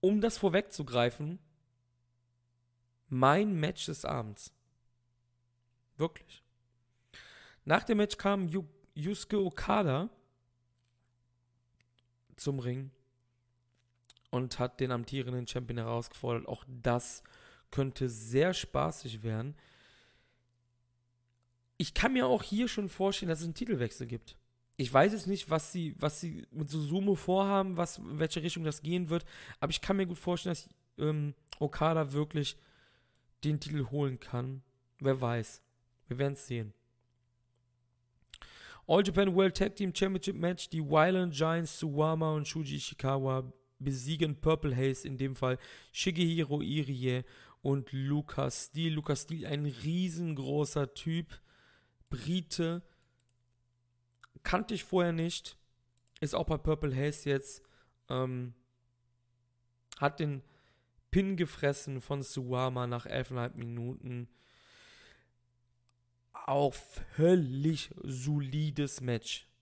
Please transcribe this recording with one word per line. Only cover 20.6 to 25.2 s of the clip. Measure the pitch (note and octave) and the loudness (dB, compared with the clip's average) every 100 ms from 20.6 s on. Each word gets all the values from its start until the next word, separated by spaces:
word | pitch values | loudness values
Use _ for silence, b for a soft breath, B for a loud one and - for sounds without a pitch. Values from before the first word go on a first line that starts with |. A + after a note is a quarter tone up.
| _ _ _ _ _ _ _ _ _ _ _ _ | _ _ _ _ _ _ _ _ _ _ _ _
Ich | D#3+ | -4
kann | - A3+ | 2 4
mir | C4 B3+ | 4 6
auch | B3 | 4
hier | - G#3 A#3+ | 2 0 0
schon | - G3 | 0 -4
vorstellen, | - G3 G3 F3+ | 0 0 0 -2
dass | D#3+ | -2
es | E3 | -4
einen | |
Titelwechsel | D#3+ A#3+ F3+ A#2 - A#2+ | -6 -2 0 0 -4 -8
gibt. | A#2 - - _ _ _ _ | -8 -10 -20 _ _ _ _
Ich | B2+ | 4
weiß | C3 A#2+ | 8 8
jetzt | A2 | 6